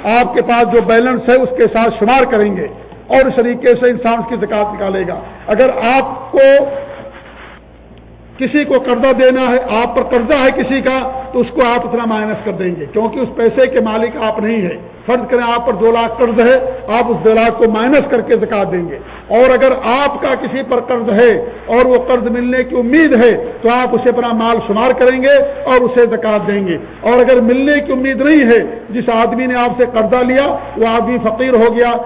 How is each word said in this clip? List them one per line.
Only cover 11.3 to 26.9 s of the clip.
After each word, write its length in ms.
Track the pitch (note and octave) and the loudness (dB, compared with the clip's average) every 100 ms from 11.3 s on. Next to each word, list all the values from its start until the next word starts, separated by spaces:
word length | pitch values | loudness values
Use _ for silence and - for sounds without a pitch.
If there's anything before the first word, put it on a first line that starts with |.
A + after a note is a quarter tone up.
تو 60 | B3 | -4
اس 80 | A#3+ | -2
کو 80 | - B3 | -2 -2
آپ 220 | A#3+ - | -2 -4
اتنا 160 | A3+ A3+ | -4 -4
مائنس 400 | G#3+ G#3+ G#3 G#3+ | -4 -4 -6 -8
کر 60 | |
دیں 240 | F3+ F#3 E3 | -6 -6 -6
گے، 60 | C#3+ | -6
کیونکہ 260 | G#3 A3 C#4+ | -4 -4 -4
اس 100 | A#3+ - | -8 -2
پیسے 320 | A3+ A#3 B3+ | -2 2 0
کے 120 | C4 | 0
مالک 380 | A3 A3 A#3 C4+ | -2 -2 -4 -4
آپ 180 | A3 A3 | -6 -4
نہیں 220 | G#3+ A3+ | -2 -2
ہیں۔ 160 | F3 D#3 - - - | -4 -8 -14 -14 -2
فرض 240 | A#3+ - | -2 0
کریں 140 | B3 A#3 | -2 0
آپ 200 | A#3+ B3 | -2 -2
پر 60 | |
دو 180 | G3+ A3+ | 0 2
لاکھ 260 | A#3 A#3 A3+ | 2 -2 0
قرض 220 | A#3+ A3 | 0 2
ہے، 320 | A#3+ C4 B3+ - - | 4 4 0 -8 -4
آپ 160 | A3 A#3+ | -2 0
اس 160 | G3 G#3+ | 0 2
دو 80 | |
لاکھ 240 | A3 A#3 A3+ | 2 0 2
کو 140 | A3+ | 0
مائنس 300 | G#3+ A#3+ C#4+ - | 2 2 2 2
کر 120 | B3 | -2
کے 140 | G#3 A3 | 0 -2
زکوٰۃ 360 | A3 G#3+ F#3+ | 0 -4 -2
دیں 180 | F3+ E3+ | -4 -6
گے۔ 80 | C#3 - - - | -10 -14 -20 -2
اور 220 | A3+ B3+ | 2 4
اگر 240 | B3 C4 - | 4 2 0
آپ 380 | A3 C4 C#4+ - | -2 0 -2 -2
کا 140 | C#4 B3+ | -4 -4
کسی 260 | C4+ C4 C4+ | -4 -6 -2
پر 100 | B3 | -4
قرض 420 | A#3+ B3 A3+ G#3 | -2 -4 0 4
ہے 240 | A#3+ F3+ - - - | 4 2 -4 -12 -2
اور 200 | A#3 B3+ | 2 4
وہ 100 | B3 B3 | 2 2
قرض 240 | B3 A#3 | -2 0
ملنے 320 | A#3 B3 B3+ | -2 -2 -2
کی 120 | B3 B3 | -2 -2
امید 500 | A#3+ D4 D#4 A#3+ A#3+ | 2 4 4 4 4
ہے، 260 | F#3+ - - | 2 -4 -4
تو 80 | A3+ | 0
آپ 180 | B3 B3 | 0 0
اسے 180 | A#3 B3+ | 0 0
اپنا 180 | A#3 A#3+ | 0 -2
مال 240 | A3+ A3+ A#3 - | -2 0 -2 -2
شمار 240 | G#3 B3+ | -2 0
کریں 320 | B3+ B3 B3+ | 2 2 2
گے 140 | C4 C#4 C#4 - | 2 4 2 -4
اور 180 | - B3+ | 0 2
اسے 240 | B3 B3 A#3 | 2 2 2
زکوٰۃ 420 | A3+ A3 G#3 F3+ | 2 0 -2 -2
دیں 200 | G3+ F#3+ | -2 -2
گے۔ 100 | D#3+ - | -6 -8